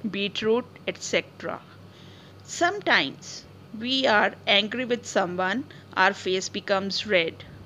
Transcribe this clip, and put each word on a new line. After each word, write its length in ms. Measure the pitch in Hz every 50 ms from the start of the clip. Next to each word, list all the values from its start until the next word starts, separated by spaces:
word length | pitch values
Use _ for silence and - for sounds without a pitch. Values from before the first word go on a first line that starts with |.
| - 208
beetroot, 560 | 180 196 202 202 - - 220 220 226 247 240 - - - -
et 140 | 190 180 -
cetera. 580 | - - - 170 - - - - - - - - - - - - - - - - - - - - - - - - -
Sometimes 1000 | - - - 330 349 403 415 - 330 240 185 151 135 - - - - - - - - - - - - - 214
we 280 | 226 247 269 269 262
are 260 | 247 214 208 208 208 220 - -
angry 380 | - 202 202 208 202 233 240 254
with 200 | 226 247 214 -
someone, 600 | - - 208 190 175 180 180 185 185 202 254 294 - - - - - -
our 160 | - 185 196 196
face 360 | - - 185 185 185 185 -
becomes 560 | - 202 - - 196 190 196 196 185 - -
red. 380 | 214 202 175 165 160 - - - - - - -